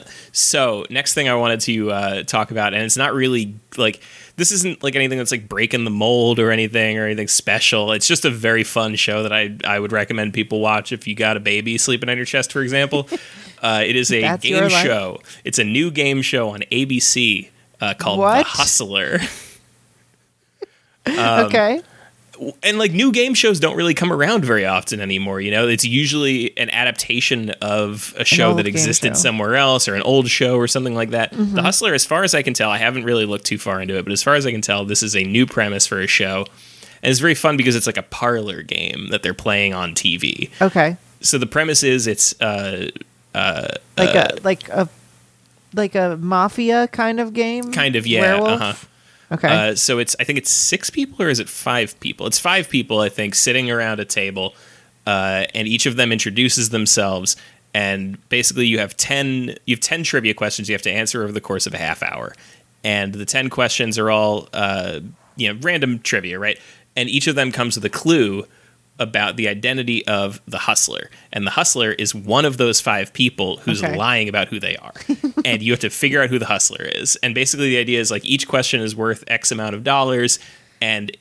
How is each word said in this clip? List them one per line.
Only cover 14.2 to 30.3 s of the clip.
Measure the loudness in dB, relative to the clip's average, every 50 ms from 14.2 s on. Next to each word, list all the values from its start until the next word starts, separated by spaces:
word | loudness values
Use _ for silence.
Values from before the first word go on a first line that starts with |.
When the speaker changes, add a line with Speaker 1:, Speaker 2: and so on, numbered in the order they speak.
| 2
Speaker 2:
That's | 0 0 -2 -2
Speaker 1:
game | 0 2
Speaker 2:
your | 2 2 2
life. | 2 2 2
Speaker 1:
show. | 2 0 0 -2 -4 -8 -10 -14 -20 -20 -14 -8
It's | -4 -2 0
a | 0
new | 0 2 0 0 0
game | 0 0 0 0 0 0 0
show | 0 0 0 0 -2
on | -4 -6 -6 -4
A | -2 -2 0
B | 0 0 0
C, | 2 2 2 2 2 2 2 0 -4 -8 -16 _ _ _ _ -6
uh, | -4 -4 -4
called | -4 -2 -2 0
The | 2 4
Speaker 2:
What? | 4 4 4 2
Speaker 1:
Hustler. | 2 0 0 0 2 2 0 0 0 -2 -2 0 0 0 -2 -2
<laughs> | -4 -8 -12 -16 -18 -20 -20 -20 -20 -20 -20 -20 -20 -20 -20 _ _ _ _ _ _ _ _ _ _ _ _ -18 -18 _ _ _ _ _ _ -6
Um, | -2 0 2 2 4 4 4 4
Speaker 2:
Okay. | 4 4 2 2 2 2 -2 -4 -10 -18 -20 -20 -20 -20 -20 -20 -20 -16
Speaker 1:
w-, | -12 -10 -10 -8 -4 -2
and, | 0 0 2
like, | 2 2 2
new | 4 4 4 4
game | 4 2 2 2
shows | 4 4 4 4 4
don't | 2 0 2
really | 2 0 0 2
come | 2 0 0 2
around | 2 2 2 2 2 4
very | 4 4 2 2
often | 2 0 0 0 -2 -4 -4
anymore, | -2 -2 -2 -2 -2 -2 -4 -2
you | -2 0
know? | 2 2 4 4
It's | 4 2 2
usually | 2 2 2 2 2 0 0 2 2 2 0 -2 -2 -2 -2
an | -4 -2
adaptation | 0 0 0 0 -2 -2 -4 -4 -2 -2 0 0 0 0 -2 -4 -6 -4 -4
of | -2 0 0 0 -2 -4 -6 -10 -8 -6
a | -2
Speaker 2:
An | 0
Speaker 1:
show | 2 4 4 4 4
Speaker 2:
old | 4 2
Speaker 1:
that | 2
Speaker 2:
game | 0 0
Speaker 1:
existed | 0 0 0 0 0 0 0
Speaker 2:
show. | 0
Speaker 1:
somewhere | 2 2 2 0 0 0 2 2
else | 4 4 4 4 2 2 0
or | -2
an | 0 2
old | 4 4 4 4
show | 4